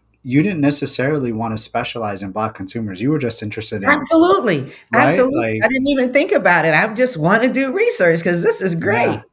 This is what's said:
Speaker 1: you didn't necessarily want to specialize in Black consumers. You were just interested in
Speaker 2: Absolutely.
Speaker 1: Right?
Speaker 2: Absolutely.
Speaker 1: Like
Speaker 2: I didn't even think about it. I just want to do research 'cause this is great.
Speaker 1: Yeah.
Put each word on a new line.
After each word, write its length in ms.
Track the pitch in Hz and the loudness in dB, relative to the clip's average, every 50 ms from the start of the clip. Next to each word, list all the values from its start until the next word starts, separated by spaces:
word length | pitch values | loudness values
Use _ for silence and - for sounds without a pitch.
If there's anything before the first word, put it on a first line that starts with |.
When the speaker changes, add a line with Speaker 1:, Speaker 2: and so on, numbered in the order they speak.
| _ _ _ _ - | _ _ _ _ -8
Speaker 1:
you 160 | 127 123 143 | 0 2 2
didn't 200 | 160 208 196 156 | 2 2 0 0
necessarily 720 | 139 143 143 - 147 - - - 127 139 156 147 131 120 113 | 0 0 0 0 -2 -4 -2 -2 -2 0 0 -2 -2 -2 -4
want 240 | 110 113 113 110 | -4 -4 -4 -4
to 40 | 110 | -6
specialize 600 | - - - 117 120 - - 120 110 107 101 95 101 | -6 -6 -6 -6 -4 -4 -6 -6 -6 -6 -6 -6 -8
in 80 | 95 | -8
Black 240 | 92 104 110 110 110 | -4 -4 -4 -4 -4
consumers. 480 | - - - - 120 113 104 92 90 110 | -8 -12 -10 -8 -6 -6 -6 -6 -4 -2
You 80 | 135 | 0
were 80 | 156 151 | 0 0
just 240 | 127 117 101 - 110 | -2 -4 -4 -6 -8
interested 400 | 107 - 113 104 - 113 104 95 | -8 -8 -8 -8 -6 -8 -4 0
in 60 | 269 | 0
Speaker 2:
Absolutely. 720 | 294 302 277 - 330 320 330 359 381 381 - 220 175 139 | 0 0 0 2 2 4 4 4 4 2 2 0 -2 -2
Speaker 1:
Right? 480 | 131 - - - - _ - - - 139 | -4 -8 -12 -20 -8 _ 0 2 4 4
Speaker 2:
Absolutely. 460 | 160 190 247 262 269 311 - - - | 4 4 2 2 0 -2 -2 -2 0
Speaker 1:
Like 100 | 220 208 | 0 0
Speaker 2:
I 40 | 226 | 0
didn't 200 | 262 269 262 277 | 0 0 0 0
even 240 | 285 262 247 247 262 | 2 2 0 2 2
think 180 | 285 311 381 | 2 2 2
about 340 | 415 - 180 190 175 170 156 | 2 2 4 4 4 4 4
it. 100 | 165 156 | 2 2
I 200 | 156 190 226 220 | 2 2 0 0
just 220 | 208 254 247 - | 0 0 0 0
want 260 | 160 151 170 202 220 240 | 0 2 2 2 4 2
to 100 | 262 208 | 2 0
do 240 | 262 269 269 254 | 0 -2 -2 0
research 460 | 381 453 480 440 - 190 170 165 170 170 | 0 0 0 2 2 2 2 2 2 0
'cause 180 | 185 175 170 | 0 0 2
this 220 | 170 - 453 - 190 | 0 0 0 0 -2
is 140 | 190 170 | -2 -2
great. 300 | 165 160 196 208 240 240 | -2 0 0 0 2 0
Speaker 1:
Yeah. 160 | 220 143 110 - _ | 0 -2 -4 -8 _